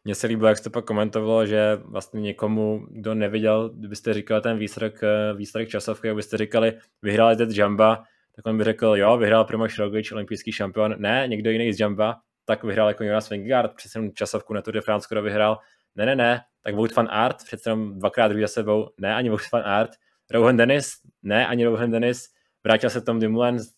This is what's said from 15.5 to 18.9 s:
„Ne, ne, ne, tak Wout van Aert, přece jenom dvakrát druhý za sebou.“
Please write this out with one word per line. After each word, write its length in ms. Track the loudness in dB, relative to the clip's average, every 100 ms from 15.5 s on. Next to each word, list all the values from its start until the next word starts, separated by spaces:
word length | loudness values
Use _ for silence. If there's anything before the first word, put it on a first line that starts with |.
| 0 _ _ _ -4
„Ne, 100 | -2
ne, 100 | 2
ne, 260 | 2 0 -4 _
tak 140 | -6 -2
Wout 200 | 0 0
van 120 | 0
Aert, 260 | 0 0 -2 -12
přece 240 | -10 -6
jenom 300 | -4 -6 -4
dvakrát 280 | -2 2 2
druhý 160 | 2
za 40 | -2
sebou.“ 420 | -2 -2 -2 -2